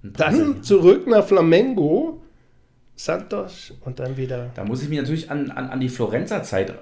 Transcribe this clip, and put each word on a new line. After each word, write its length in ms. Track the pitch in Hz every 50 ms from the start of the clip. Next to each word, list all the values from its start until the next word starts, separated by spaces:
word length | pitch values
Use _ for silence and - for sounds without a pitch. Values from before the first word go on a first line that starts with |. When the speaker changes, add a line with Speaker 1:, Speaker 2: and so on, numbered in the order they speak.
Speaker 1:
Ein 100 | - 101 -
Speaker 2:
dann 180 | - 160 151 202
Speaker 1:
Brasilianer. 280 | 320 311 294 277 -
Speaker 2:
zurück 440 | - - 202 190 165 180 208 359 -
nach 180 | - 226 214 202
Flamengo, 920 | - 196 185 165 165 160 180 233 269 254 196 151 151 165 233 320 330 - - - _ _ _ _ _ _ _ _ _ _ _ _ _ _
Santos 760 | - - - 165 175 - - 208 202 196 180 175 - - - - - -
und 160 | 131 123 -
dann 160 | 127 127 131
wieder 340 | 131 131 127 131 123 123 123 123
Speaker 1:
Da 80 | - 101
muss 180 | 104 123 131
ich 60 | 143 147
mich 100 | 156 147
natürlich 320 | 135 135 156 160 160 -
an, 200 | 147 147 139 131
an, 180 | - 131 131 131
an 80 | 131 131
die 80 | 131 127
Florenzer 540 | - - 117 101 110 127 180 - 220 190
Zeit 300 | - - - 95 98 - - -